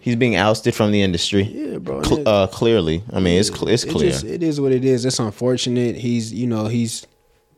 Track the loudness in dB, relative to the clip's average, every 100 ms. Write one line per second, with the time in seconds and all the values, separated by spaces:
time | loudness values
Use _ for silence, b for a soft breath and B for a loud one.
0 | -2 2 2 2 2 2 0 2 2 4
1 | 2 0 0 0 0 -4 -8 -8 -8 -2
2 | 0 2 2 2 2 0 2 2 2 -2
3 | -4 -2 2 4 2 -2 0 0 0 0
4 | 0 0 -4 -4 -2 0 0 2 2 0
5 | 0 -2 -4 -2 -2 0 0 0 -2 -2
6 | -2 -2 -4 -4 -2 -2 -2 -2 -2 -6
7 | -14 _ _ _ _